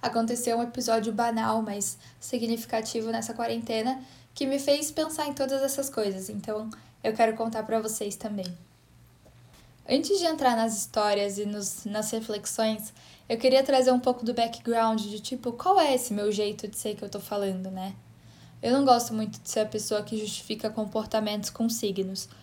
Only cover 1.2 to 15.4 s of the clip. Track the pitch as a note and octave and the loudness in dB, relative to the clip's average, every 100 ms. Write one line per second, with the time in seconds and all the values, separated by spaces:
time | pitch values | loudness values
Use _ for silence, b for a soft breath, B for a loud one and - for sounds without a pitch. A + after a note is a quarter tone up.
1.2 | A#3 A3+ A3 A3 A3 G#3 G3+ - B B | 0 2 0 0 0 -4 -4 -6 B B
2.2 | - B3 A3+ A3+ - A3+ A3 A3+ A3 A3+ | -6 -4 0 -2 -2 -4 -2 -4 -2 -4
3.2 | A3+ A3+ A#3 A#3 A3+ A3+ A3+ C4 B B | -4 -4 -4 -4 -2 -2 0 -2 B B
4.2 | B - C4+ C#4 C#4 C#4+ D4+ - D#4+ D#4 | B -4 -2 0 2 2 2 -2 -2 -2
5.2 | D4 C#4+ C4 C4+ C4+ C#4 C#4 - G#3 F#3+ | -4 -2 0 0 0 -2 -4 -2 -2 -2
6.2 | F#3+ G#3 - G#3+ A3 B B B A3 A3 | -6 -8 -6 -6 -6 B B B -4 4
7.2 | A3+ A3 A3+ A3 G#3+ A3+ A3 A3 G#3 G3+ | 4 4 -2 -2 -2 -2 -2 -4 -6 -6
8.2 | A3 G#3 F3+ F3 - _ _ - - _ | -6 -6 -6 -10 -16 _ _ -20 -20 _
9.2 | - - b b b b - C#4 D#4+ G4 | -20 -20 b b b b 2 2 2 0
10.2 | F4 D#4 C4+ A3+ A3+ A3 - - G#3 G#3 | 0 4 4 4 2 -2 -2 0 2 2
11.2 | G3+ G3 G#3 G#3 G3 - G#3 G#3 G#3+ A3+ | 0 -2 -4 -4 -6 -8 -6 -4 -2 -4
12.2 | A3 G#3 - - A3 G#3+ - - B B | -4 -6 -6 0 0 0 -6 -16 B B
13.2 | - A3+ C4 C4 C4+ C4+ B3+ B3+ B3 B3 | -4 2 6 6 6 6 6 6 4 0
14.2 | A3+ A#3+ A#3 - - A#3 A3+ A3 G#3 G#3 | 0 0 0 -2 -2 2 4 2 -2 -6
15.2 | - C4 | -6 -6